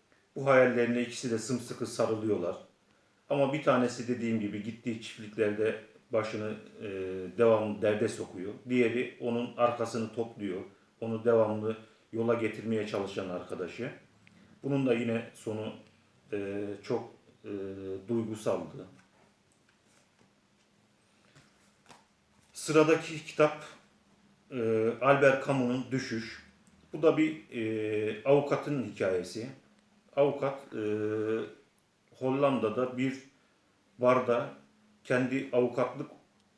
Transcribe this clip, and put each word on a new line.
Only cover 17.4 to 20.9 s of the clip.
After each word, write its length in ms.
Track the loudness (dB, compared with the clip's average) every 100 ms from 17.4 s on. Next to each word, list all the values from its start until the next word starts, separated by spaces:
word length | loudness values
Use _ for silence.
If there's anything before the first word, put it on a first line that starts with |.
e, 80 | -10 -8 -8 -8 -8 -8 -4
duygusaldı. 800 | -2 -2 -4 -2 -2 -4 -14 -18 -20 _ _ _ _ _ _ _ _ _ _ _ _ _ _ _ _ _ _ _